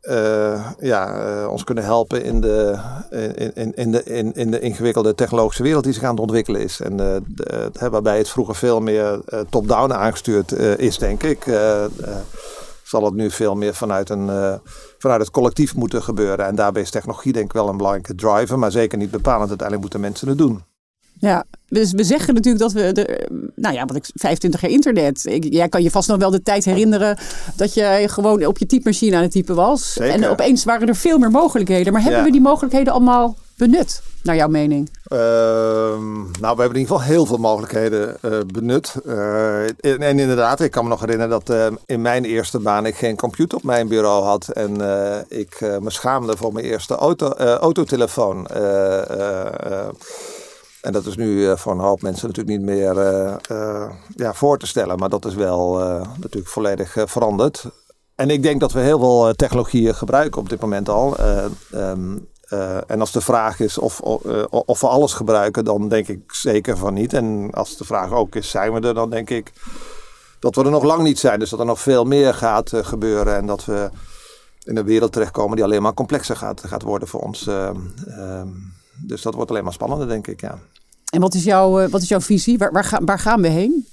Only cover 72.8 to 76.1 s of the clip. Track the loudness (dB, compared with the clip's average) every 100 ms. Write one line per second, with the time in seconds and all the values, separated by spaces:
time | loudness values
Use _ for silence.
72.8 | -4 -2 0 2 2 0 -2 -6 -4 -4
73.8 | -4 -8 -18 -20 -20 -20 _ _ -8 -6
74.8 | 2 2 2 0 -4 -2 -2 0 0 2
75.8 | 0 -2 -2